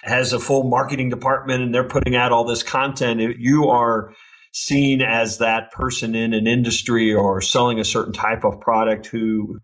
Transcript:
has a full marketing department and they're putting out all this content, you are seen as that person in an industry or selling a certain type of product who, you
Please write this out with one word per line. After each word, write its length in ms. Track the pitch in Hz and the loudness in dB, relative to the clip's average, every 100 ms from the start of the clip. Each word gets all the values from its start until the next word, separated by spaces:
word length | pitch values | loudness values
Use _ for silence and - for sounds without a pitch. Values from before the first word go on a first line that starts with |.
has 300 | - 123 127 | -4 -2 0
a 80 | 123 | -2
full 240 | - 135 | 0 0
marketing 460 | 127 123 131 139 127 | 2 0 0 -4 -4
department 520 | 123 131 131 131 127 | -4 -2 -2 -2 -4
and 120 | 123 | 0
they're 120 | 123 127 | -2 0
putting 300 | 139 120 123 | 0 2 2
out 160 | 123 | 2
all 120 | 117 | 2
this 180 | 117 113 | 2 -2
content, 580 | - 131 139 131 123 113 113 120 | -2 -2 -2 -2 -2 0 -2 0
you 300 | 120 151 139 | 2 4 4
are 440 | 123 117 110 101 - - - _ - | 4 2 0 -4 -14 -20 -20 _ -10
seen 460 | - 143 139 131 | -2 2 2 2
as 360 | 120 117 113 98 | 2 0 0 0
that 340 | 113 113 110 | 0 0 -4
person 420 | - 127 127 117 | -6 -4 -4 -4
in 180 | 113 113 | -2 0
an 140 | 110 110 | 0 2
industry 680 | 120 117 110 - 117 110 | 2 2 -2 0 2 4
or 280 | 107 101 117 | 4 2 0
selling 400 | - 127 123 113 | 0 2 2 0
a 40 | |
certain 280 | 107 120 - | -2 -2 -4
type 320 | 98 110 113 | -4 -4 0
of 160 | 107 101 | -2 -2
product 440 | - 110 110 110 - | 0 0 0 -2 -6
who, 120 | 117 | -4
you 420 | 113 107 107 107 | -2 -2 -4 -10